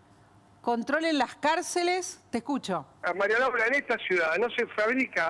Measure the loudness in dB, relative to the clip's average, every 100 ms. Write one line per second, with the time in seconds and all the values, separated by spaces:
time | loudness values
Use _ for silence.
0 | -20 -20 -20 -20 -20 -8 -2 -2 0 0
1 | 2 2 0 0 0 0 0 0 0 0
2 | -4 -12 -8 -6 -2 -4 -2 -4 -6 -6
3 | -4 0 2 2 2 2 2 0 0 -4
4 | 0 2 2 2 0 0 -4 0 0 2
5 | 0 0